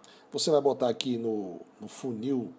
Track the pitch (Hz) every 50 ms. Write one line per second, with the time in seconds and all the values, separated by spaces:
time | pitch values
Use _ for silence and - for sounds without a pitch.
0 | - - - - - _ - 139 - 175 156 143 139 139 123 123 127 120 113 -
1 | - 131 120 113 113 113 110 107 98 90 85 87 - - - - 107 104 - -
2 | - 131 117 107 113 139 139 127 110 87 82